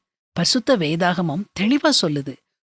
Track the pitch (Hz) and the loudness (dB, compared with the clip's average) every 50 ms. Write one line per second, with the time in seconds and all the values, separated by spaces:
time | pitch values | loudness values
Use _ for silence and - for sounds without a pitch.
0 | _ _ _ _ _ _ _ - 170 - - 254 220 - 269 214 165 147 160 165 | _ _ _ _ _ _ _ -2 0 0 0 0 2 2 2 2 2 0 0 0
1 | 185 175 180 175 180 165 143 175 202 - _ - 190 220 262 294 - 311 269 - | 0 0 0 0 -2 -2 -4 -4 -6 -8 _ -2 0 0 0 2 2 2 2 2
2 | - 170 151 143 139 143 131 - _ _ _ _ _ | 0 0 -2 -4 -4 -8 -10 -14 _ _ _ _ _